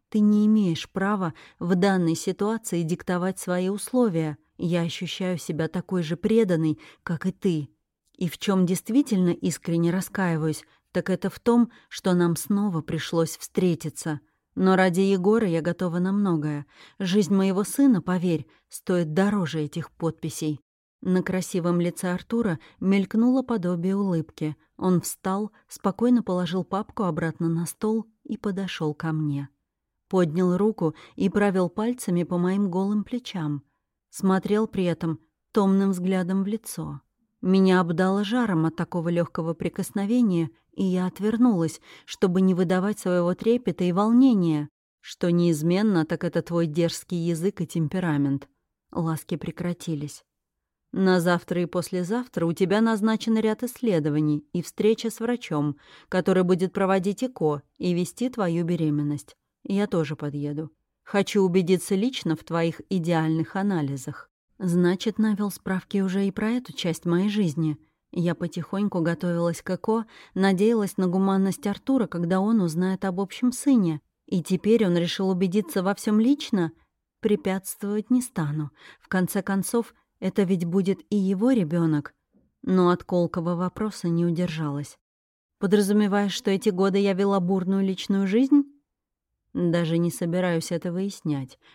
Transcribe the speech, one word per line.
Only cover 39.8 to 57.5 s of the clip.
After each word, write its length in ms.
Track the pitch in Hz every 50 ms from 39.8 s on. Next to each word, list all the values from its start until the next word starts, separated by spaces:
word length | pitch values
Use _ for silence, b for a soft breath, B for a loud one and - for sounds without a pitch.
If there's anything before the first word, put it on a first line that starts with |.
| 180 - - 202 196 196 240 254 240 208 180 170 165 156 b b b _
и 120 | _ - 196
я 220 | 185 180 180 185
отвернулась, 720 | 180 - - 196 214 226 220 247 247 214 170 165 156 - B B B B B B
чтобы 380 | - - - - 185 175 190
не 120 | 190 190 185
выдавать 440 | 170 190 165 185 185 185 208 208 -
своего 360 | - 185 180 180 175 175 180
трепета 500 | - - 226 240 247 247 - 165 - 185
и 80 | 180
волнения. 760 | 170 185 208 220 233 247 269 269 233 196 175 165 156 147 147 147 _ _ _ _ _ _
"Что 300 | - - - - - 175
неизменно, 760 | 175 175 175 175 165 147 156 170 175 190 214 220 196 165 156
так 200 | - 175 - -
это 180 | 170 - 170
твой 240 | 156 - 170 170 170
дерзкий 500 | 156 151 175 170 165 - - - - 180
язык 460 | 170 165 170 170 156 170 202 - -
и 40 | 170
темперамент". 800 | - - 170 160 143 - 185 175 170 147 143 143 139 139 139 - - _ _ _ _ _ _ _ _
Ласки 440 | - - 165 165 160 147 - - 175
прекратились. 880 | 147 - 165 151 - 170 175 175 - - - 160 143 151 147 - - _ _ _ _ _ _ _ _ _ _ _ _ _ _
"На 280 | - 180 190 190 185 180
завтра 420 | 165 180 175 170 - - 175 175
и 40 | 175
послезавтра 800 | 170 - 180 165 - 190 180 180 165 220 247 247 - - - 170
у 80 | 165
тебя 300 | 160 - 190 170 196 214
назначен 560 | 226 226 220 208 208 220 220 214 - 226 220 220
ряд 240 | 220 220 214 -
исследований 800 | 247 240 - - - 226 185 160 147 151 147 151 156 151 151 147 - _
и 80 | - 180
встреча 480 | 160 - - - 202 214 226 - - 226
с 120 | - -
врачом, 580 | 226 233 247 233 - - 160 147 147 147 143 B B B B B B B
который 320 | - 185 160 190 185 185
будет 320 | 180 175 185 165 185 180 -
проводить 500 | 190 196 185 190 190 175 202 196 - 262
эко 380 | 254 254 - 165 151